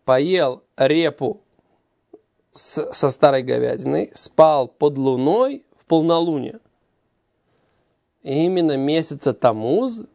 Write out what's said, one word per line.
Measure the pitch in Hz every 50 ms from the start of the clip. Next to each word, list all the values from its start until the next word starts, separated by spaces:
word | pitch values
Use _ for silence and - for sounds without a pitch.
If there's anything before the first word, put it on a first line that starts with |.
| _
поел | - 131 131 143 180 185 180 151 131 127 - _ _ _
репу | - 135 139 151 170 165 147 - - 139 165 208 - _ _ _ _ _ _ _ _ _ _ _ _ _ _ - - _ _ _ _ _ _
с, | - - - - - 156 - -
со | - - 156 135
старой | 127 - 156 143 139 131
говядиной, | 123 131 123 123 123 120 127 131 131 135 143 165 208 - -
спал | - - - _ - 160 156 151 139 123 -
под | - - 151 147 143 135
луной | 131 135 127 127 131 151 185 233 254 269 277 254 - _ _
в | _ _
полнолуние. | - 165 165 156 165 165 165 170 170 156 135 120 - - 226 _ _ _ _ _ _ _ _ _ _ _ _ _ _ _ _ _ _ _ _ _ _ _ _ _ _ _ _ _ _ _ _
И | - 151 135 151 165
именно | 180 185 175 165 156 139
месяца | 135 135 147 156 165 156 - 147 139 - 143 113
Тамуз | - - 120 110 110 110 123 156 214 262 254 226 226 208 -